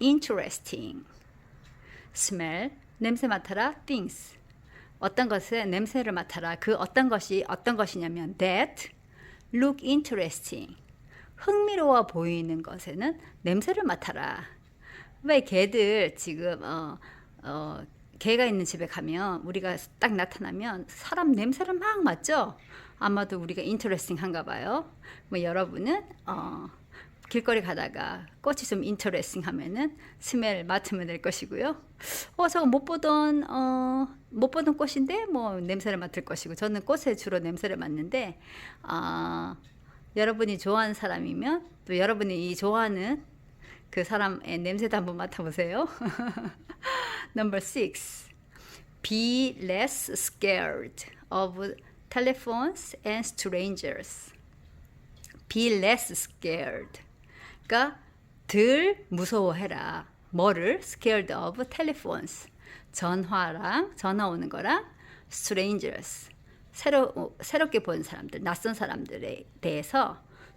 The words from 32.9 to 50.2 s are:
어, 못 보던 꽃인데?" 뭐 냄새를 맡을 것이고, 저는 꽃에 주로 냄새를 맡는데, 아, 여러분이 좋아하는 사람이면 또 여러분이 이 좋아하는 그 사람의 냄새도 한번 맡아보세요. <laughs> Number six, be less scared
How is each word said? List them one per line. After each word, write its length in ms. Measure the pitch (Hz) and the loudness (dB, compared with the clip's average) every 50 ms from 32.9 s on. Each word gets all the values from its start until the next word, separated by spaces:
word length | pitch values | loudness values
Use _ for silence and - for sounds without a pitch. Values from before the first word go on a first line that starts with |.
| 330 311 - 302 294 302 302 302 294 294 - - | -4 0 4 4 4 6 6 4 4 2 0 0
어, 600 | - 262 262 262 254 254 254 254 262 269 269 269 - - - - | 0 0 2 2 2 2 2 2 2 2 0 -2 -4 -12 -16 -6
못 200 | - 214 247 254 | 0 2 2 2
보던 260 | - 330 302 302 294 | 2 2 4 4 4
꽃인데?" 500 | - - - - 277 269 269 359 427 453 | 4 2 0 2 2 2 2 2 -2 -2
뭐 340 | 403 311 247 226 208 190 180 | 0 -2 -2 -2 -2 -2 -2
냄새를 380 | 175 175 190 196 185 214 196 175 | -2 -2 -2 -2 0 -2 -2 -2
맡을 260 | 180 165 - - - | -4 -6 -6 -8 -6
것이고, 300 | - 160 - - 165 165 | -6 -6 -8 -8 -8 -6
저는 260 | - 214 214 214 202 202 | -2 -2 -2 -2 0 0
꽃에 300 | - 302 311 - 262 214 | 0 0 2 2 0 0
주로 220 | - - 196 185 180 | 0 -2 -2 -2 0
냄새를 380 | 165 165 175 170 - 196 190 | 0 -2 -4 -2 -2 -4 -4
맡는데, 640 | 170 156 156 151 156 156 180 - 262 226 180 - - - - - - - - - - | -4 -4 -4 -4 -4 -4 -2 -2 -2 -2 -2 -8 -12 -16 -20 -18 -18 -16 -18 -18 -14
아, 720 | - - - 170 180 170 - 165 165 170 170 165 165 175 175 - - - - - - - - - - - - | -8 -4 -4 -2 -2 -2 -2 -2 -4 -4 -4 -4 -6 -6 -8 -12 -16 -20 -20 -20 -20 -20 -20 -20 -16 -6 0
여러분이 420 | 208 214 226 220 220 226 208 202 175 | 2 2 2 2 2 0 0 0 -2
좋아하는 360 | - 190 208 220 220 214 208 | 0 2 2 2 2 0 -2
사람이면 720 | - 214 185 175 175 175 175 175 180 214 277 330 349 339 - - - - | -4 -4 -4 -2 -2 -4 -4 -4 -2 0 0 0 -2 -2 -6 -20 -14 -6
또 120 | - 180 | -2 2
여러분이 540 | 180 190 214 226 202 208 196 185 170 175 175 | 2 4 4 4 2 0 0 0 -2 -2 -2
이 60 | 180 | -2
좋아하는 680 | 175 202 202 214 226 226 214 202 185 190 233 294 294 - - - - - - - - - - - - - - | 0 2 2 4 4 2 2 0 0 -2 -2 -2 -4 -6 -10 -20 -20 -20 -20 -20 -20 -20 -20 -20 -20 -14 -6
그 120 | - 185 175 | -2 -2 -2
사람의 540 | - 214 208 202 196 185 - - - 170 170 | 0 2 2 2 2 0 -2 -6 -6 -4 -4
냄새도 380 | 175 180 190 202 226 214 220 | -2 -2 -2 0 0 0 0
한번 200 | 202 175 180 175 | 0 0 -2 -4
맡아보세요. 720 | 175 180 185 - - 165 160 151 180 170 170 185 247 330 330 - - | -4 -6 -6 -6 -6 -6 -4 -2 -2 -2 0 0 0 -2 -2 -2 -6
<laughs> 1400 | 240 190 - - 240 233 - - 233 180 - - - - - - - 523 523 523 523 466 415 - - - - | -6 -6 -4 -4 -6 -6 -6 -6 -8 -10 -10 -12 -18 -18 -14 -8 -6 -4 -2 -2 -2 -4 -6 -8 -8 -6 -2
Number 220 | 220 214 208 196 190 | 0 0 0 0 -2
six, 680 | 190 - - 277 208 - - - - - - - - - - - - - - - - - - - - - - - | -4 -2 0 0 0 0 -2 -6 -12 -12 -14 -16 -18 -20 -20 -20 -20 -20 -20 -20 -20 -20 -20 -20 -20 -20 -18 -10
be 540 | - - 214 220 233 240 247 254 262 254 - - | -4 -2 0 2 2 4 4 4 2 2 0 -4
less 500 | 185 185 185 196 247 277 - - - - | -4 -2 0 2 0 0 0 -4 -6 -4
scared 920 | - - | -4 -2